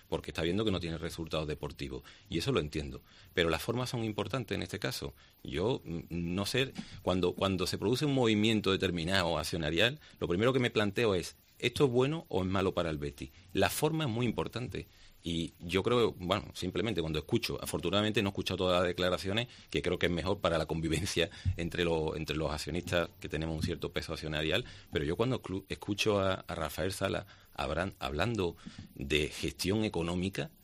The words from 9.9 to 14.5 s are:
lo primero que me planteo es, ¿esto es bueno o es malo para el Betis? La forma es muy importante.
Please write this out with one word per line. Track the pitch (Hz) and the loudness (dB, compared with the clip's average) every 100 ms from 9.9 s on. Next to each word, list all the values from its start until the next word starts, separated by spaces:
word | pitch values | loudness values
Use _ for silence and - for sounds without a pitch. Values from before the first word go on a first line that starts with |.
| 151 - - | 2 -14 -6
lo | 80 | 0
primero | 87 120 | 2 4
que | 127 | 4
me | 120 | 2
planteo | 110 104 110 113 90 | 2 2 2 4 2
es, | 80 - _ - | 0 -12 _ -4
¿esto | 120 - 139 | -2 4 4
es | |
bueno | 120 135 165 - | 4 2 0 -2
o | 95 | 0
es | 92 | 2
malo | 95 95 | 2 2
para | 92 82 | 2 0
el | 76 | -2
Betis? | 71 67 - - - | -4 -6 -12 -14 -6
La | 92 95 | 2 2
forma | - 156 156 147 | 2 0 2 0
es | |
muy | 110 120 | 0 0
importante. | - - | 0 -4